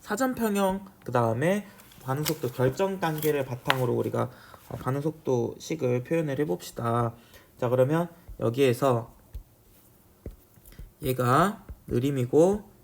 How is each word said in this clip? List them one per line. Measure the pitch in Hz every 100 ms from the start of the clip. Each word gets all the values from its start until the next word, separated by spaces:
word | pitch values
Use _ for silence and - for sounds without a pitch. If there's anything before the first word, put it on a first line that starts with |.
사전 | - 302 262
평형, | 240 226 202 196 190 - -
그 | -
다음에 | 120 117 113 156 202 202 - - -
반응 | 127 135
속도 | 151 156 123
결정 | 127 131 131 190 190
단계를 | 165 156 151 143 131
바탕으로 | 127 - 131 123
우리가, | 117 113 117 117 - - - -
어, | 127
반응 | - 139
속도 | 151 156 - 127 117 -
식을 | - 160 127 123
표현을 | 123 165 156 135
해봅시다. | 151 175 - - 117 117 117 - - - - -
자, | 123
그러면 | 127 131 160 175 - - -
여기에서 | 117 120 139 120 139 120 117 - - - - _ _ - - - - _ - - _ - - - - -
얘가 | 127 127 123 135 190 214 - - -
느림이고 | 120 135 139 123 143 175 208 - -